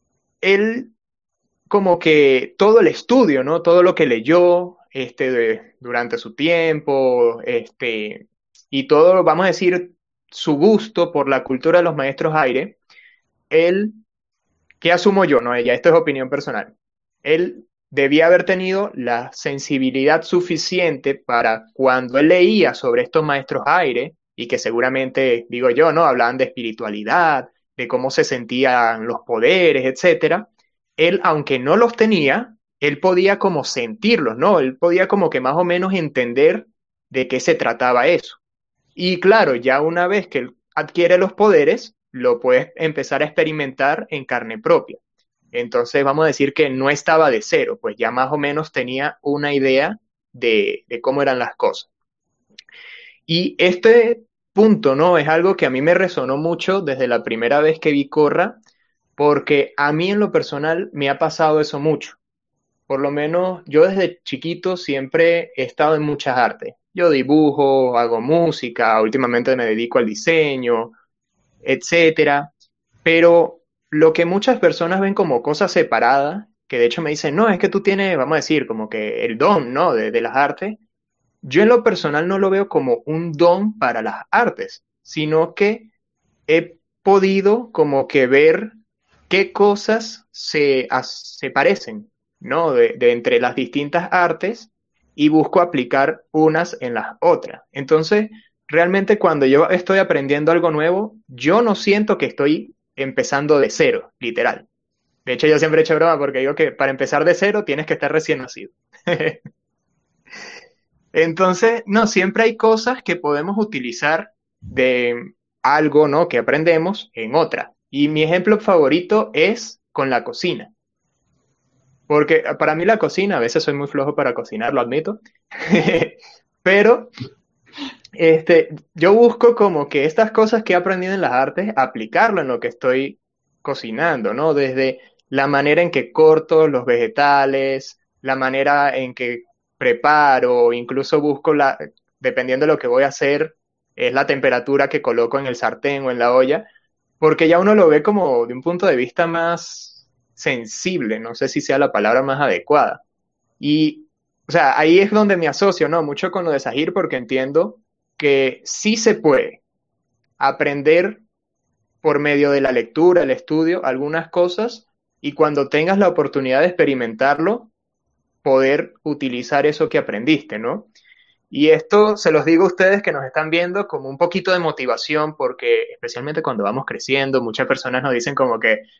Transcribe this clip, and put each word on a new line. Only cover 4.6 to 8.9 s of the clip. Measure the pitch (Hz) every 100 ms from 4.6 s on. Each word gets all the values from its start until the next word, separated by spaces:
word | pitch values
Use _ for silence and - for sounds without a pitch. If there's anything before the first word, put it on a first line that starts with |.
| 180 _ _
este, | 135 127 - 131
de, | 123 113 107 - _
durante | 123 120 120 113
su | 113 -
tiempo, | 156 170 165 156 147 139 131 123 117 117 123
este, | 120 110 - 123 110 104 - _ _ _ _ -
y | 139
todo, | 135